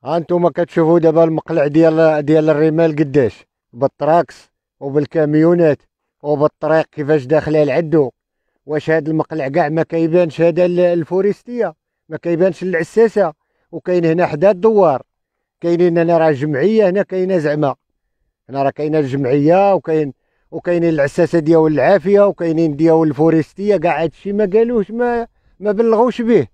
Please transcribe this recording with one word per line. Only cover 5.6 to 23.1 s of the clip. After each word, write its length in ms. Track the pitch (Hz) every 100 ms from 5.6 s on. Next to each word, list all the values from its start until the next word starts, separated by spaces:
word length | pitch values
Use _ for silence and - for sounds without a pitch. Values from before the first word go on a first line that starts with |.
| 160 139 _ _ _ _
وبالطريق 600 | 147 147 151 _ 156 160 -
كيفاش 340 | - 143 156
داخله 380 | 127 156 151 151
لعندو. 480 | 147 135 160 156 127 _ _ _ _ _
واش 240 | - 151 -
هاد 200 | 160 151
المقلع 380 | 160 - 160 135
كاع 220 | 151 147
ما 140 | 160
كيبانش 580 | 151 165 165 175 175 147
هذا 240 | 170 165
ال-، 140 | 180 175
الفوريستيه؟ 960 | 175 175 156 180 196 190 - 240 190 156 _ _ _
ما 80 | 156
كيبانش 460 | 170 165 185 160
العساسه. 680 | 185 165 165 214 226 208 175 - _ _ _
وكاين 340 | 165 - 180
هنا 200 | 165 165
حدا 260 | 175 151 190
الدوار، 520 | 190 220 214 175 127 - _ _ _ _ _
كاينين 360 | 170 170 180 170
هنا 200 | 165 170
راه 140 | 160
جمعيه 580 | 139 151 135 180 220 196
هنا 140 | 190
كاينه 340 | 185 190 185 185
زعما، 380 | 147 151 143 127 _ _ _ _ _ _ -
هنا 140 | 135
راه 60 | 139
كاينه 300 | - 151 156
الجمعيه، 760 | 139 139 131 143 147 185 202
وكاين، 400 | 185 170 160 147 - _ _ _
وكاينين 380 | 160 - 175 170
العساسه 500 | 160 139 - 165 170
ديال 280 | 151 165 160
العافيه، 600 | 147 139 190 165 202 202
وكاينين 480 | - 170 160 165
ديال 280 | 143 165 160
الفوريستيه. 720 | 160